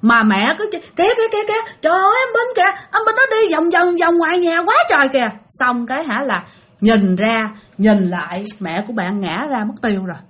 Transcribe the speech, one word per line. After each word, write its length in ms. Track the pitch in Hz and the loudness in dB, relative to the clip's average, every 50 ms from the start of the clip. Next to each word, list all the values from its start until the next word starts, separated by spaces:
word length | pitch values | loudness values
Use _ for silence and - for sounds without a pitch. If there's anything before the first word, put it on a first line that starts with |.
Mà 220 | - 220 233 233 220 | 4 4 4 4 4
mẹ 320 | 214 202 196 208 247 320 | 2 2 2 0 0 -2
cứ 120 | - 427 415 | -2 -4 -6
kêu, 100 | - 330 | -6 -8
Kìa, 220 | - - _ - 339 403 494 | -12 -12 _ 0 2 2 2
kìa, 100 | 466 453 440 | 2 0 0
kìa, 160 | - 415 427 | 0 -2 -2
kìa, 240 | 427 415 440 453 - - _ | -2 -4 -4 -4 -8 -14 _
trời 120 | - 311 339 | 0 0 2
ơi, 320 | 381 381 392 427 508 523 | 4 4 4 2 2 0
âm 80 | 494 453 | -2 -2
binh 220 | 466 480 508 508 | -2 -2 -2 0
kìa, 240 | 392 359 392 381 - - - | 0 0 0 0 -2 -10 -4
âm 100 | - 415 440 | -4 -2 0
binh 100 | 440 440 | 0 2
nó 80 | - 523 539 | 2 2 2
đi 220 | - 427 440 392 330 | 4 2 2 2 2
vòng 160 | 302 330 339 | 0 0 2
vòng 260 | 339 339 349 359 349 339 | 2 2 2 2 2 2
vòng 160 | 349 330 339 | 2 2 2
ngoài 220 | 339 330 311 339 359 | 2 2 0 0 0
nhà 180 | 359 339 330 339 349 | 0 0 0 0 0
quá 100 | 370 466 554 679 679 | 2 2 2 4 4
trời 180 | 381 294 285 269 277 | 2 2 2 2 2
kìa. 160 | 269 240 220 214 - _ _ | 0 -2 -2 -6 -10 _ _
Xong 360 | - - 262 247 247 240 240 | -6 -2 -2 -2 -2 -2 -4
cái 160 | 233 254 277 330 | -6 -6 -6 -4
hả 180 | 311 214 226 277 | -4 -4 -4 -2
là 200 | 269 208 175 - - - - _ _ _ _ | -2 -4 -4 -6 -10 -20 -20 _ _ _ _
nhìn 340 | - 214 226 214 196 190 185 | 2 2 4 4 4 2 0
ra, 260 | 180 208 220 226 226 220 214 214 - - _ _ | 0 0 0 0 0 -2 -4 -8 -14 -20 _ _
nhìn 320 | - 190 220 208 202 190 175 | 0 2 4 4 4 2 0
lại, 360 | 175 175 156 165 180 190 208 208 - - | -2 -6 -8 -8 -8 -10 -10 -10 -12 -10
mẹ 240 | 190 160 165 175 208 | -8 -6 -6 -6 -6
của 60 | - 240 | -6 -6
bạn 280 | 220 185 175 202 202 | -6 -4 -4 -4 -4
ngã 160 | 196 170 160 190 262 302 | -4 -4 -4 -6 -4 -4
ra 140 | 277 233 214 | -4 -4 -4
mất 80 | 214 208 - | -6 -8 -4
tiêu 240 | - 233 208 190 190 | -4 -2 -2 -2 -4
rồi. 120 | 185 170 - - | -8 -10 -12 -16